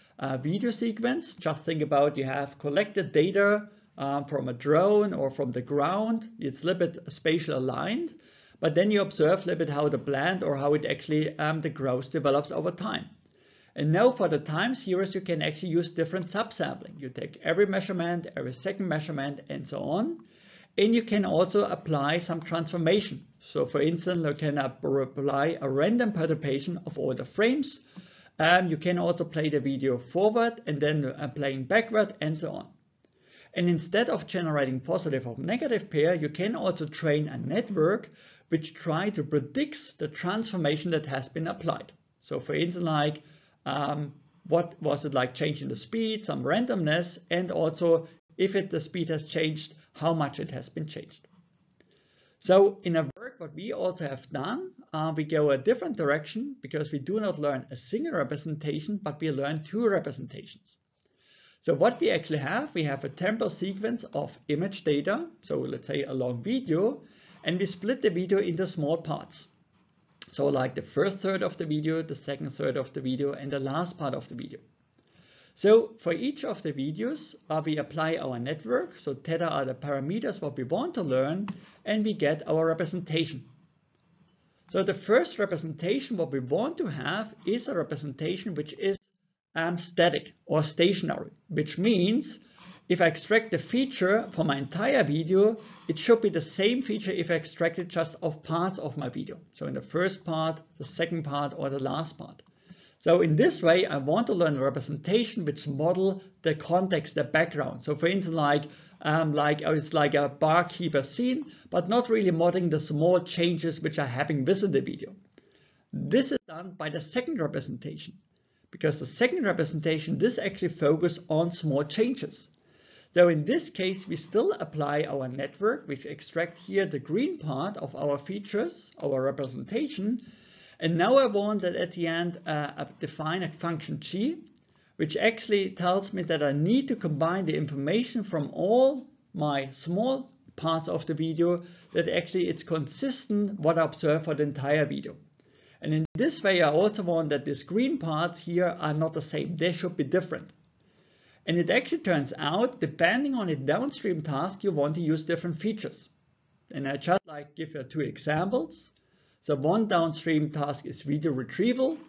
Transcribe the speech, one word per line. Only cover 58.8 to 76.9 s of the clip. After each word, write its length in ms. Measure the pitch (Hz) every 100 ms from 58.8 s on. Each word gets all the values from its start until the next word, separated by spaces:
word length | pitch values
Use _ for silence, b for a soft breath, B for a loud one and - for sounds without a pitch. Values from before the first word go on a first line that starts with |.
| 151 208
but 200 | 151 147
we 100 | 160
learn 320 | 135 139 156
two 260 | 156 208 233
representations. 880 | 185 151 - 123 - - - _ _ _ _ b b b b b b
So 100 | -
what 260 | 139 214 -
we 120 | 269
actually 300 | 175 156 151
have, 340 | 135 214 302
we 100 | 170
have 200 | 151 139
a 40 | 139
temporal 400 | - 185 226 202
sequence 560 | - 190 190 220 240 -
of 260 | 143 147 - -
image 360 | 147 190 196
data, 420 | 160 143 143 226 339 -
so 200 | - 147
let's 260 | 131 127 123
say 160 | 143
a 100 | 135
long 300 | 131 123 123
video, 640 | 190 254 - 160 214 285 B B B B
and 160 | - 180
we 60 |
split 380 | 190 - 202 262
the 80 | 214
video 280 | 170 185 196
into 280 | 190 160 185
small 320 | - 151 165
parts. 500 | 160 151 - - - _ _ _ _ _ _ _ -
So 180 | - 143
like 260 | 139 127
the 80 | -
first 380 | - 131 190 196
third 220 | 196 190
of 140 | 196 -
the 80 |
video, 380 | 160 151 151 160
the 120 | 156
second 360 | 135 - 139 147
third 260 | - 147 135
of 160 | 131
the 80 | 143
video, 320 | 131 127 139
and 180 | 139 139
the 100 | 139
last 360 | 135 147 175 -
part 180 | 143
of 140 | 131 123
the 60 |
video. 240 | 120 - - - _ _ _ b b b b b
So 400 | - 202 226 220 -
for 120 | 165
each 320 | 170 254 285
of 180 | 254 196
the 100 | 160
videos, 640 | 139 139